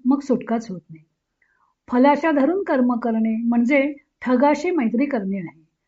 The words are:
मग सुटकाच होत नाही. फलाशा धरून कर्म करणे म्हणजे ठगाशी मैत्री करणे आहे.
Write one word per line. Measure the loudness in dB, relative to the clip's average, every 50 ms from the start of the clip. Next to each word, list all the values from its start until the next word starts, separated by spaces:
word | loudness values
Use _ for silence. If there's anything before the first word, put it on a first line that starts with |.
| 0
मग | 0 0 0
सुटकाच | 0 0 -2 -2 -2 -2 -4 -4 -4 -8
होत | -12 -14 -14 -18
नाही. | -20 -20 _ _ _ _ _ _ _ _ _ _ _ _ _ _ _ _ _ -2
फलाशा | 2 4 4 4 4 2 0 0
धरून | 0 2 2 0 0 -2
कर्म | -2 0 0 2 2 0 0
करणे | 0 -2 -2 -2 0 0 -2 -2
म्हणजे | -2 -2 0 2 2 2 2 2 2 2 0 -4 -8 _ _ _ _
ठगाशी | -2 0 2 2 4 2 2 0 -2 -2
मैत्री | -2 0 0 0 0 0 -2
करणे | -2 -2 -4 -4 -4 -6 -6
आहे. | -8 -10 -14 _ _ _ _ _ _